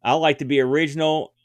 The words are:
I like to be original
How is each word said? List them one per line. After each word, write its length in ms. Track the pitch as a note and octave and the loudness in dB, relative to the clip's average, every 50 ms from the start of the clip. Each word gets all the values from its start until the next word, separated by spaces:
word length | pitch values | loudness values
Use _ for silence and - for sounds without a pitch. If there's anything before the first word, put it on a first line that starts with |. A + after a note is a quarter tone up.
| - | 0
I 100 | A2+ C3+ | 0 0
like 260 | D#3+ D#3+ D#3 C#3+ - | 2 2 0 0 -2
to 60 | C#3+ | -2
be 140 | B2+ C#3+ C#3 | 0 0 0
original 720 | B2+ B2+ C3+ D#3 E3 D3 C#3+ D#3+ D#3 D#3 D#3 D#3 - - _ _ | 2 2 0 0 0 -2 -2 -2 -2 0 0 -2 -4 -8 _ _